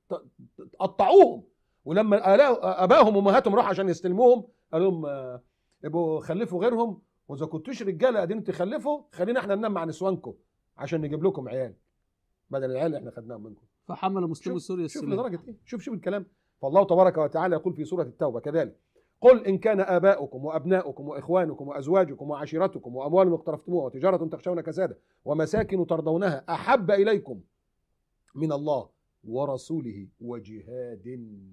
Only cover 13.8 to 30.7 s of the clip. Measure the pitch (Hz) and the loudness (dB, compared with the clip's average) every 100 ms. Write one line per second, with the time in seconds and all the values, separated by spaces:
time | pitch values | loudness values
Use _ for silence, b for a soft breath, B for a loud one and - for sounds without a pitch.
13.8 | - 180 190 196 175 160 185 180 - 185 | -16 -6 -4 -2 -4 -4 -6 -8 -6 -6
14.8 | 160 302 151 202 247 170 - 214 - 240 | -6 -6 -4 -4 -4 -8 -12 -20 -14 -12
15.8 | 269 214 180 202 190 _ _ _ 135 180 | -10 -8 -6 -6 -8 _ _ _ 2 4
16.8 | 196 175 185 160 147 160 185 160 160 151 | 6 6 6 4 0 0 -2 -2 -4 -6
17.8 | 151 180 127 - 151 117 147 160 120 - | -6 -6 -6 -4 -4 -4 -4 -2 -2 -6
18.8 | _ _ _ - 240 247 202 190 220 202 | _ _ _ 4 6 8 4 0 2 2
19.8 | 185 180 196 196 143 131 147 160 151 185 | 2 4 4 4 0 -10 -6 -4 0 0
20.8 | 165 - 143 143 131 185 165 143 139 143 | 0 -8 -10 -10 0 0 0 -4 -10 -8
21.8 | 135 190 175 139 143 143 147 160 190 147 | 0 2 2 -2 -10 -8 -6 -2 -2 -4
22.8 | 123 123 143 175 185 165 - 151 - 175 | -12 -10 0 4 4 2 -4 -8 -4 -4
23.8 | 131 135 180 175 165 156 180 175 156 156 | -4 -2 0 0 -4 -8 -6 -6 -6 -4
24.8 | 175 - _ _ - 156 156 214 214 190 | -4 -6 _ _ -4 -2 0 -2 -2 -2
25.8 | 170 160 156 165 196 139 - 165 196 254 | -2 -2 -2 0 -2 -4 -6 -4 2 2
26.8 | 175 202 208 208 - 104 - _ _ _ | 4 4 4 2 -4 -16 -18 _ _ _
27.8 | _ _ _ _ _ 139 160 143 151 139 | _ _ _ _ _ -6 -4 -4 -2 -4
28.8 | 104 _ _ _ 110 120 143 131 - 160 | -4 _ _ _ -10 -6 -4 -6 -6 -8
29.8 | 123 101 95 _ 117 120 101 110 90 | -8 -12 -16 _ -14 -12 -14 -18 -14